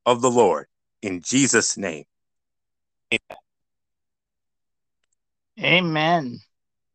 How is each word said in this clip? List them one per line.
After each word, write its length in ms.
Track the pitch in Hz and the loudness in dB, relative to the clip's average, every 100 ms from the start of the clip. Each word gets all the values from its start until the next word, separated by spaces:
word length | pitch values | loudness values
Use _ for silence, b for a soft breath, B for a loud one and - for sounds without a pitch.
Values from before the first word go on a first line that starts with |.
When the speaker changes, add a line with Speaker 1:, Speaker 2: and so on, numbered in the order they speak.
| - | -2
Speaker 1:
of 160 | 120 | 2
the 80 | 123 | 2
Lord, 380 | 120 104 76 69 _ _ _ | 4 4 2 -4 _ _ _
in 200 | 107 90 | -8 -8
Jesus' 560 | - 127 131 117 95 - | -2 0 2 2 0 -4
name. 280 | 101 78 - _ _ _ _ _ _ _ _ _ _ | -8 -8 -14 _ _ _ _ _ _ _ _ _ _
Amen. 240 | - - - _ _ _ _ _ _ _ _ _ _ _ _ _ _ _ _ _ _ _ _ _ - | -8 -8 -20 _ _ _ _ _ _ _ _ _ _ _ _ _ _ _ _ _ _ _ _ _ -8
Speaker 2:
Amen. 800 | 139 170 175 156 156 175 131 - _ _ _ _ _ | 0 0 0 0 0 0 -2 -12 _ _ _ _ _